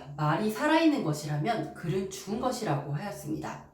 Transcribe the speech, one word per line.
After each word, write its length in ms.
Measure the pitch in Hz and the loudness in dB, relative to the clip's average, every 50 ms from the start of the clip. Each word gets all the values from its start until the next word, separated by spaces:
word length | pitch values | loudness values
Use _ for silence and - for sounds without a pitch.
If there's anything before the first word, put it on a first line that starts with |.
| - - - | -10 -10 -4
말이 340 | 151 151 151 165 202 214 214 | 0 2 2 2 2 2 0
살아있는 540 | 220 254 294 302 320 330 330 311 285 226 - | 0 2 2 4 6 8 6 6 6 4 2
것이라면 680 | 151 143 - 151 147 151 147 151 226 226 165 - - - | 0 -2 -2 -2 -2 -2 0 0 0 0 0 -2 -6 -8
글은 360 | - - 170 185 190 196 190 | -6 -4 -2 0 0 -2 -2
죽은 320 | - - - 190 220 247 | -6 -10 -6 -4 -4 0
것이라고 500 | 262 247 214 - 208 160 139 139 139 147 | 0 0 0 0 0 0 0 0 -2 -2
하였습니다. 720 | 143 190 208 202 - - - 147 - - - 110 - - - - | -4 -4 -4 -6 -8 -8 -6 -6 -6 -4 -4 -8 -8 -10 -14 -18